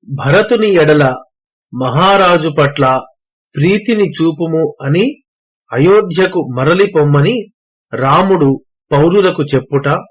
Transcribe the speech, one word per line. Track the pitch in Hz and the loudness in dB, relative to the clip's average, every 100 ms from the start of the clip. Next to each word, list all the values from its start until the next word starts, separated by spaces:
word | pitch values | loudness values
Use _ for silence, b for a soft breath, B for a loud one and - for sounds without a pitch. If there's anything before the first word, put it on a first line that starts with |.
| - | -12
భరతుని | 139 139 175 214 233 214 | -8 0 0 2 0 0
ఎడల | 185 151 151 135 127 - _ _ _ _ | 2 2 2 2 -2 -12 _ _ _ _
మహారాజు | 123 131 131 185 196 185 175 156 | -8 -4 0 2 2 2 2 0
పట్ల | 147 139 143 135 131 - _ _ _ _ - | -2 -2 0 0 0 -4 _ _ _ _ -2
ప్రీతిని | 160 202 214 214 190 | 0 0 0 0 0
చూపుము | 139 165 151 165 160 160 - 139 | 0 -2 -2 -4 -2 -4 -6 -2
అని | 160 247 285 _ _ _ _ _ | 0 -2 -4 _ _ _ _ _
అయోధ్యకు | 117 156 208 196 165 185 180 127 127 | 0 4 4 2 -2 -2 -2 -6 -4
మరలి | 135 180 202 165 | -2 0 0 2
పొమ్మని | 147 143 151 247 - _ _ _ _ | 2 2 2 -2 -8 _ _ _ _
రాముడు | 113 135 156 190 185 139 135 _ _ _ | -6 0 0 2 2 0 -2 _ _ _
పౌరులకు | 143 160 196 185 180 | 0 2 2 0 0
చెప్పుట | 143 135 127 139 143 170 - | -2 -2 -2 -4 -2 -4 -6